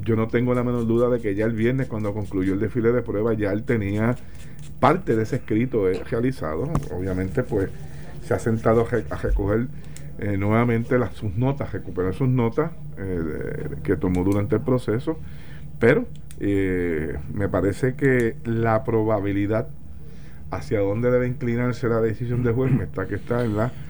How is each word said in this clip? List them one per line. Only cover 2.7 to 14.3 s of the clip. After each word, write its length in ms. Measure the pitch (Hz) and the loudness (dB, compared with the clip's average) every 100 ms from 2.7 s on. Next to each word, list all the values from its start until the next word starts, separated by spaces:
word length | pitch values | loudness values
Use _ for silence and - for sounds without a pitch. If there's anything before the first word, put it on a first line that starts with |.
| 123 113 | 2 2
de 120 | 123 | 2
pruebas, 340 | 113 104 113 110 | 0 0 0 2
ya 140 | 101 | 0
él 120 | 104 | 0
tenía 520 | 117 117 98 104 113 127 - - - - - - | 0 0 0 2 2 0 -6 -12 -12 -12 -10 2
parte 360 | 127 185 143 113 | 4 4 2 0
de 60 | |
ese 140 | 110 135 | 2 -2
escrito, 520 | - 110 123 117 95 | 0 0 2 2 2
eh, 140 | 92 - | 0 -2
realizado. 540 | 117 127 135 78 78 147 165 - 92 | 0 0 -2 -4 -4 -2 -2 -4 -4
Obviamente, 460 | 92 92 95 131 | -2 -2 -2 -2
pues, 260 | 123 104 - - - - - - | 0 0 -2 -4 -10 -8 -10 -8
se 100 | - | -2
ha 60 | 107 | 0
sentado 480 | 117 110 117 113 113 | 0 2 4 4 2
a 20 | |
re-, 160 | 113 - | 0 -2
a 60 | 92 | -4
recoger, 500 | 110 - 101 110 135 - - - 73 - | 0 0 2 0 0 -6 -10 -10 -10 -6
eh, 200 | 104 98 | -2 0
nuevamente 600 | 101 113 120 117 117 127 | 2 4 4 2 2 2
las, 160 | 117 | 0
sus 220 | - 107 95 | -2 -4 0
notas, 380 | 131 147 107 | 0 0 -4
recuperar 400 | 95 - - 92 | -6 -6 -2 -2
sus 160 | 92 131 | 2 2
notas, 420 | 127 113 151 151 - - 82 | 2 2 0 -2 -4 -10 -8
eh, 40 | |
de, 800 | 98 87 80 73 - - 73 - | -4 -2 -2 -4 -6 -6 -6 -4
que 140 | - 87 | 0 2
tomó 260 | 95 92 | 2 2
durante 320 | 92 | 4